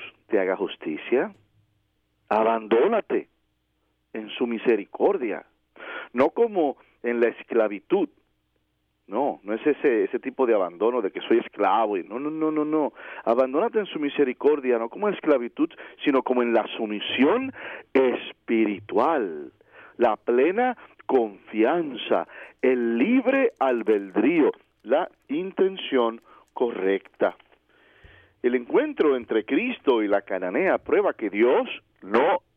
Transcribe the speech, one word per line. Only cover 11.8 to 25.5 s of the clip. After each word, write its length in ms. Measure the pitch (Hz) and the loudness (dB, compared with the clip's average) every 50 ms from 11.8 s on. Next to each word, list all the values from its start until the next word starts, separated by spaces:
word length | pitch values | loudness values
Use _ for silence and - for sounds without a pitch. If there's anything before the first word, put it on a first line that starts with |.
| 113 107 104 | 2 0 -2
Y 80 | 92 - | -4 -6
no, 160 | 92 104 127 | -8 -10 -8
no, 100 | 143 151 | -8 -8
no, 220 | 156 160 156 156 | -6 -4 -4 -2
no, 140 | 156 151 151 | -2 -2 -2
no. 260 | 151 156 156 147 120 - - - - - - - | -2 -2 -2 -2 -4 -6 -12 -18 -18 -18 -6 -2
Abandónate 560 | - 117 123 131 131 131 156 208 233 - 220 | 0 2 2 2 2 0 0 -2 0 -2 -2
en 60 | 202 | -4
su 140 | - - 160 | -4 -6 -6
misericordia, 800 | 147 143 - - 143 127 123 - - 143 151 147 127 127 120 | -6 -2 0 0 0 0 0 0 2 2 2 2 2 0 0
no 120 | 113 113 117 | 0 -2 -6
como 180 | - 180 202 | -6 -4 -4
en 60 | 208 175 | -4 -4
esclavitud, 560 | - - 156 147 127 120 113 - - 156 - - - - - - - - | -2 0 0 2 2 0 -4 -4 -4 -4 -4 -4 -10 -20 -20 -16 -4 -2
sino 200 | 147 135 131 - | 0 2 2 2
como 180 | - 127 123 120 | 2 0 0 2
en 100 | 120 113 | 2 2
la 140 | 110 104 - - | 2 0 -2 -6
sumisión 760 | - 113 104 107 104 - - - - 131 151 208 254 269 262 - - - - - - - _ - | -8 -6 -6 -6 -6 -6 -4 0 2 4 4 4 2 -2 -6 -10 -12 -14 -14 -16 -16 -10 _ 2
espiritual, 1600 | 135 131 123 113 - - - - _ _ - 117 113 110 104 101 92 104 - 87 101 123 156 165 139 110 90 80 73 71 62 - _ _ _ - - - - - | 2 4 2 0 -2 -6 -12 -18 _ _ 0 2 2 2 0 -2 -4 -8 -2 0 2 2 2 2 0 -2 -4 -6 -10 -12 -14 -18 _ _ _ -20 -20 -20 -16 -2
la 220 | - 117 113 104 | 0 2 2 2
plena 580 | - _ - 120 123 135 165 185 226 247 254 233 - - - _ - _ | 0 _ 0 2 2 2 2 2 0 0 -2 -2 -6 -12 -20 _ -12 _
confianza, 1200 | - 131 127 117 107 98 90 - - - 107 110 127 160 175 165 143 123 104 - - 123 90 80 - - - - - - _ | 0 2 2 2 0 -4 -12 -16 -4 0 2 2 4 2 0 -2 -4 -8 -10 -2 0 0 0 0 -4 -10 -18 -20 -20 -8 _
el 360 | - 127 131 123 117 117 117 | 0 2 2 2 0 0 0
libre 560 | 117 143 214 247 269 220 247 277 269 269 - - - | 2 2 2 2 2 2 2 2 2 2 0 0 0
albedrío, 920 | 135 135 123 117 113 208 214 202 196 196 - - 107 135 175 165 135 98 - - _ _ _ _ - | 0 0 0 0 2 2 2 2 0 -2 -2 0 2 2 4 4 4 2 2 -2 _ _ _ _ -2
la 240 | 104 127 156 190 - - _ _ - | 0 0 0 0 -2 -8 _ _ -6
intención 880 | 135 160 185 190 | -6 -6 -6 -6